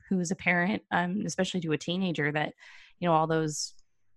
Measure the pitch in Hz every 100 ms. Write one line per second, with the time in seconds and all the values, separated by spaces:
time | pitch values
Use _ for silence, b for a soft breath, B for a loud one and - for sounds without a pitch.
0 | - 190 170 185 180 175 180 214 - 180
1 | 175 202 175 - 185 185 160 151 - 180
2 | 185 156 147 151 151 - B B B -
3 | 175 160 160 160 156 151 - - - _
4 | _